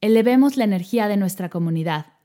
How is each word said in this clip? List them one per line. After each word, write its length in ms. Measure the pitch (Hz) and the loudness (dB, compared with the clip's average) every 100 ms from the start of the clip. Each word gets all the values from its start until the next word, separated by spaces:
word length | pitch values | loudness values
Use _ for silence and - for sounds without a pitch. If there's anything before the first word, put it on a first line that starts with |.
Elevemos 560 | 214 226 226 254 277 262 | 4 2 4 4 2 2
la 60 | |
energía 460 | 220 190 175 233 208 | 0 -2 -2 -2 -2
de 80 | 208 | -2
nuestra 320 | 190 190 180 | -2 -4 -8
comunidad 580 | 175 170 165 160 156 151 _ | -4 -4 -2 -4 -6 -8 _